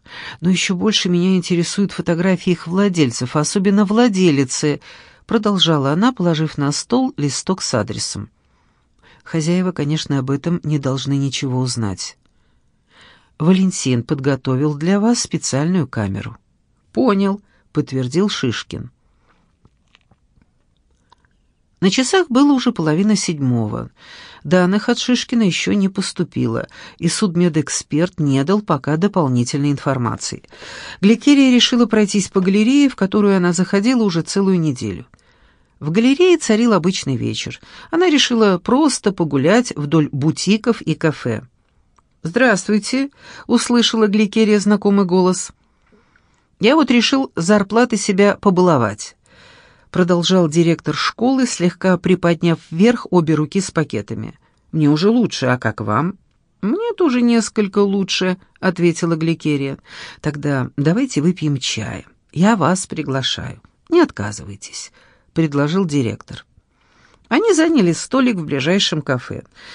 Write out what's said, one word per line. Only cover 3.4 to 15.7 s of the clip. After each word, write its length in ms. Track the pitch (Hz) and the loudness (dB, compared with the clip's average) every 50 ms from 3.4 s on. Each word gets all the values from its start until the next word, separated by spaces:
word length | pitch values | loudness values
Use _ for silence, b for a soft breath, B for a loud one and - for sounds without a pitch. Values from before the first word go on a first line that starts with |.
| 147 - - 208 185 202 196 208 214 | -2 -2 -2 0 0 2 2 2 2
владелицы, 960 | 185 208 226 247 247 190 185 185 170 143 135 139 127 - - - 151 143 B B B B B B B B B B | 2 2 2 2 2 2 4 4 4 4 2 0 -2 -2 -2 -2 -2 -2 B B B B B B B B B B
продолжала 640 | - 208 233 214 208 202 185 - 165 160 147 135 135 | -4 -2 -2 0 0 0 2 2 2 2 2 0 0
она, 220 | 151 175 220 254 254 | 0 2 0 0 0
положив 440 | - 175 175 165 151 160 151 - | 0 0 0 0 0 -2 -4 -4
на 140 | - 143 143 | -2 -2 -2
стол 420 | 147 - - - 233 254 262 254 - | -2 -4 -4 -2 -2 0 0 -2 -2
листок 440 | - 143 143 - - - - 190 185 | -4 -4 -4 -4 -4 -4 -4 -4 -4
с 120 | - - - | -4 -4 -2
адресом. 560 | 113 104 107 107 107 - - - 101 104 - _ _ _ _ _ _ _ _ _ _ _ _ _ b b b b b b | -2 -2 -4 -6 -8 -8 -8 -10 -10 -12 -14 _ _ _ _ _ _ _ _ _ _ _ _ _ b b b b b b
Хозяева, 480 | - - 165 151 165 175 185 185 180 175 | -6 -4 -2 0 0 0 0 0 -2 -4
конечно, 460 | - 147 143 156 160 - - 143 139 | -4 -2 -2 -2 -4 -2 -2 -2 -2
об 120 | 131 131 | -2 -2
этом 300 | 139 135 - 170 175 170 - | -4 -4 -2 -4 -4 -2 -2
не 160 | 147 151 143 | -2 -4 -2
должны 380 | 135 131 131 131 120 135 139 | -2 -2 -4 -4 -4 -2 -2
ничего 420 | 139 139 135 127 - 147 131 127 127 | -2 -2 -2 -4 -4 -4 -2 -2 -2
узнать. 580 | 131 123 120 120 110 101 95 - - - - _ _ _ _ _ _ _ _ _ _ _ _ _ b b b b b b b b b b b | -2 -2 -4 -4 -4 -4 -6 -8 -10 -14 -14 _ _ _ _ _ _ _ _ _ _ _ _ _ b b b b b b b b b b b
Валентин 680 | - 156 170 190 185 190 185 - - - 131 127 117 120 | 0 2 2 4 4 2 0 -2 -2 -2 -2 0 -2 -2
подготовил 720 | - 151 139 131 143 139 127 - 131 131 127 147 151 147 | -2 -4 -2 -2 -2 -2 -2 -2 -2 -2 0 0 -2 -2
для 240 | 143 156 175 196 202 | -2 -2 0 0 2
вас 200 | 208 233 240 - | 2 2 0 0
специальную 680 | - - - 156 - - - 135 151 170 | -2 -4 -6 -6 -4 -4 -2 -2 0 0